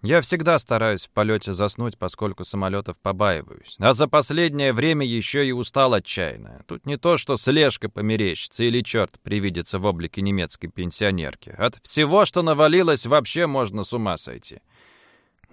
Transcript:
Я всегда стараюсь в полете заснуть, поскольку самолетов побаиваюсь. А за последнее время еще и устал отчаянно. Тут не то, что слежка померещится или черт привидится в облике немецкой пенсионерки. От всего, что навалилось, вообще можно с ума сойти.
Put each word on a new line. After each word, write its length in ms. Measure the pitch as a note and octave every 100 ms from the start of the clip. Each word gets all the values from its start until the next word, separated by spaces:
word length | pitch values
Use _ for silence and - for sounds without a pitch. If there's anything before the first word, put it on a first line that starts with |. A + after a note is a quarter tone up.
Я 200 | G#2 E3
всегда 360 | C3+ E3+ D#3+ D3+
стараюсь 480 | - A2+ A2 G2 -
в 40 |
полете 420 | - G#2+ G#2+ -
заснуть, 460 | F#2 G2+ - A#2+ -
поскольку 480 | F#2 - G#2+ - F#2
самолетов 520 | G2+ F#2+ G2+ G2 -
побаиваюсь. 800 | G2 F#2+ G2+ D#2+ - - - -
А 140 | G#2+
за 160 | B2 D3
последнее 640 | D3+ - D3+ E3+ C#3+ C#3
время 340 | A#2 D#3 D3+ C3
еще 360 | A#2 - C#3+
и 100 | C3+
устал 440 | B2 A#2 C#3 C3 G#2
отчаянно. 680 | - - E2 G#1+ G#1+ B1 -
Тут 200 | - C#3
не 100 | C#3+
то, 220 | E3+ D#3+
что 180 | - C3
слежка 540 | - D3+ C#3+ - G#2+
померещится 760 | - G#2+ A2 G2 D#2 - -
или 180 | A#2+ A#2+
черт 380 | A2 A2+ F#2 -
привидится 580 | - G#2 G2 F2 E2 G2
в 60 |
облике 380 | G2+ E2+ E2+ -
немецкой 460 | G2 G2 D#2+ - E2+
пенсионерки. 840 | - F2 - G#2 F#2 D2 - -
От 320 | - A#2+ -
всего, 400 | - D3+ D3 G3
что 180 | G3 F3+
навалилось, 640 | E3 D3 D#3 F3 E3+ C#3+ A#2
вообще 420 | D3 C3 E3+ E3
можно 360 | C3+ G#2+ G#2
с 80 | F#2+
ума 240 | A#2+ G#2 E2
сойти. 460 | - A#1+ - - _ _ _ _ _ _ _ _ _